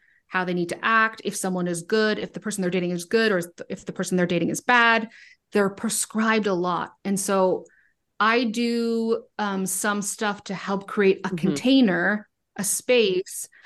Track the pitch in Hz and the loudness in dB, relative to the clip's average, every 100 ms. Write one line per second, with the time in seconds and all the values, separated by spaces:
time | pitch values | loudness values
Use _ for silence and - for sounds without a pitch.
0 | _ _ _ 185 180 180 170 - - 226 | _ _ _ -4 -2 -2 -2 -2 0 2
1 | 220 220 - - 190 180 175 170 170 220 | 2 -2 -8 -6 -4 -2 -2 -4 -2 0
2 | 214 208 196 185 214 202 180 180 175 175 | 2 -2 -6 -8 -8 -4 -2 0 -2 -4
3 | 170 226 226 185 175 - - 196 - 185 | 0 2 2 0 -2 -10 -12 -12 -10 -6
4 | 180 180 175 175 151 147 - 247 233 226 | -2 0 2 2 0 -2 2 4 6 4
5 | 220 - - - _ 208 196 196 226 - | 0 -10 -20 -20 _ 0 0 -2 -4 -4
6 | - 214 220 220 202 180 180 165 - - | -4 -2 0 2 2 0 0 -2 -6 -8
7 | 202 196 196 196 185 170 - _ _ _ | -4 -2 0 2 2 2 -4 _ _ _
8 | _ - 214 233 240 220 240 233 233 226 | _ -2 2 2 0 0 0 0 0 0
9 | 226 226 - - 208 190 190 - 214 208 | 0 -2 -4 -6 -4 -2 -4 -2 -2 -2
10 | 202 - 214 202 - 185 - 196 - - | -4 -4 -4 -4 -8 -8 -4 -6 -2 2
11 | 190 185 190 175 190 143 254 269 226 170 | 4 4 -2 -2 0 2 4 6 6 4
12 | 185 208 - _ _ - 190 - - 247 | 0 -2 -6 _ _ -6 -4 -2 2 4
13 | 208 185 - - - _ | 4 0 -4 -10 -14 _